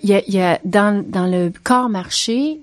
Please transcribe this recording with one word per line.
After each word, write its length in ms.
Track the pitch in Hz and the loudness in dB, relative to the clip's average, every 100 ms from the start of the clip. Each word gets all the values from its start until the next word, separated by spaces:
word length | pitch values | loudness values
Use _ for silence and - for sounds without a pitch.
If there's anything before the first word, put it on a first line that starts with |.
il 60 | 202 | 0
y 40 | |
a, 80 | 202 - | 0 0
il 60 | 196 | 0
y 40 | |
a 180 | 180 165 | 0 0
dans, 400 | 185 202 208 202 - | 0 2 2 0 -2
dans 200 | 190 180 | -2 0
le 260 | 180 175 - | 0 -2 -4
corps 260 | - 254 247 | 0 0 0
marché, 680 | 196 180 - - 240 294 302 | -4 -4 -4 -2 -2 -2 -4